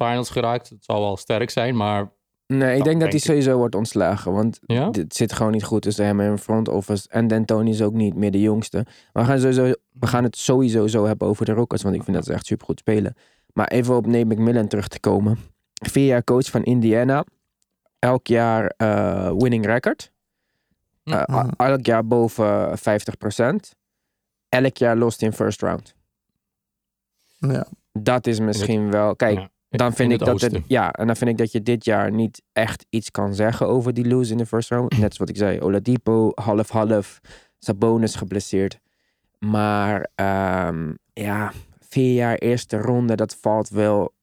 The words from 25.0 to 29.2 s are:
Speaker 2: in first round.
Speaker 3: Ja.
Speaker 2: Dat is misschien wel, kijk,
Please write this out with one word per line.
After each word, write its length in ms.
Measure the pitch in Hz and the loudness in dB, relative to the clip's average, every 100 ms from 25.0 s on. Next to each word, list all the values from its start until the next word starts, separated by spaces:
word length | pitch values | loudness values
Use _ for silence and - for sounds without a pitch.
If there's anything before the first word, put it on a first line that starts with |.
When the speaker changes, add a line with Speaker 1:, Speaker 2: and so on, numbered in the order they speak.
| 117 - | 0 0
Speaker 2:
in 120 | 110 | -4
first 280 | 107 104 104 | -2 -2 -2
round. 340 | 95 87 - _ _ _ _ _ _ _ _ _ _ _ _ _ _ _ | -4 -6 -10 _ _ _ _ _ _ _ _ _ _ _ _ _ _ _
Speaker 3:
Ja. 260 | 139 131 - - _ | -2 -2 -4 -10 _
Speaker 2:
Dat 340 | 107 104 127 123 | -4 0 2 2
is 120 | 110 | 0
misschien 520 | 110 101 104 110 107 | 0 0 0 0 2
wel, 240 | 104 104 | 2 2
kijk, 220 | 95 | 2